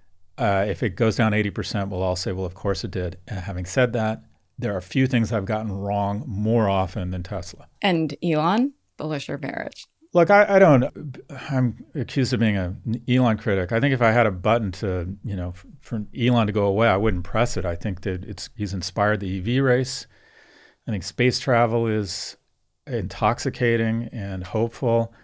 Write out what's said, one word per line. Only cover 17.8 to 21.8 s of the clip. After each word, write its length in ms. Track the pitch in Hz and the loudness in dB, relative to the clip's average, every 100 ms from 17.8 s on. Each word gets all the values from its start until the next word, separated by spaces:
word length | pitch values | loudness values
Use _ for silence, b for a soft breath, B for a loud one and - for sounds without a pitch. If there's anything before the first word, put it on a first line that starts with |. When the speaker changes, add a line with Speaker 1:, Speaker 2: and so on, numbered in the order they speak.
| 107 92 | -4 -6
Speaker 1:
that 240 | - 92 | -4 -6
it's, 240 | 90 95 - - | -6 -12 -12 -8
he's 160 | 104 | -6
inspired 480 | 92 - - 104 107 | -6 -6 -2 0 0
the 80 | 95 | -2
E 120 | 95 | -4
V 200 | 92 127 | -2 0
race. 460 | 135 123 131 - - b b b b b b b - | 2 2 0 -6 -12 b b b b b b b -6
I 60 | |
think 100 | 104 | -6
space 360 | - - 127 110 | -6 0 0 0
travel 480 | - 120 120 117 | 2 2 4 2